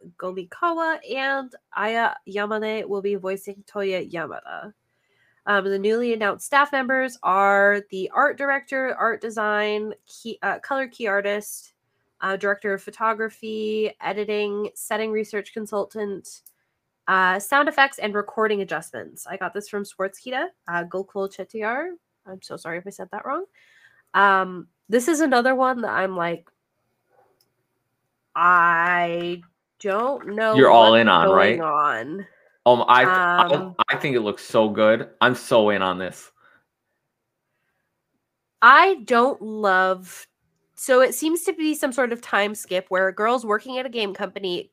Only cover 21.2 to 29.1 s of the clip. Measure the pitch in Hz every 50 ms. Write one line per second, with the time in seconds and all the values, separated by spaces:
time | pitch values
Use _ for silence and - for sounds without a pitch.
21.2 | 196 196 196 - 190 - - 220 214 214 233 262 320 359 359 339 _ _ _ _
22.2 | _ 196 190 190 - - 143 170 - 165 165 175 180 202 196 - 190 185 - 208
23.2 | - - 269 330 381 - _ _ _ _ _ _ _ _ _ _ _ _ - 185
24.2 | 196 202 196 190 190 185 180 180 165 - _ _ _ - 196 247 240 339 330 285
25.2 | 320 285 254 240 240 262 262 254 262 254 262 240 226 196 107 143 190 190 190 180
26.2 | 170 170 170 165 - _ _ _ _ _ _ _ _ _ _ _ _ _ _ _
27.2 | _ _ _ _ _ _ _ _ _ _ _ _ _ _ _ _ _ _ _ _
28.2 | _ _ - 160 170 175 180 175 170 175 170 165 170 175 180 175 175 170